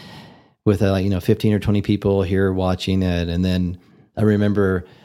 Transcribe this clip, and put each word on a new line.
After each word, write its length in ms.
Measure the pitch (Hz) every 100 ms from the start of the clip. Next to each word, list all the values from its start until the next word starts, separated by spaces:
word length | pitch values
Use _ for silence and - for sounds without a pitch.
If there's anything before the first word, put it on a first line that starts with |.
| - - - - _ _
with, 180 | 107 98
uh, 100 | 98
like, 120 | 95
you 60 | 98
know, 100 | 92
fifteen 340 | - 107 107
or 60 | 104
twenty 220 | 104 104
people 420 | 98 101 101 98
here 300 | 92 95 98
watching 500 | 92 92 92 - 95
it. 240 | 90 87 85
And 160 | 85
then 360 | 92 92 90 90 _ _ _ -
I 60 |
remember 640 | 107 104 104 101 98 92 - -